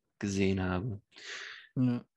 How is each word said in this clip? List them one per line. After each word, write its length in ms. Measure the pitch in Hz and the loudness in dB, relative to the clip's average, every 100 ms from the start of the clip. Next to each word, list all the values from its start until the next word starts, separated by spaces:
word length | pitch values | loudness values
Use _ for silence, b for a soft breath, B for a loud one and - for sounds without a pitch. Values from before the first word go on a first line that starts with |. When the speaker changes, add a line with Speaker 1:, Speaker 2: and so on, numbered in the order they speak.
| _ _ | _ _
Speaker 1:
gesehen 420 | 104 98 95 95 | -2 2 4 4
habe. 400 | 92 90 113 101 - B B B B B B - | 2 0 -2 -6 -12 B B B B B B 2
Speaker 2:
Ja. 280 | 123 120 - | 2 2 -4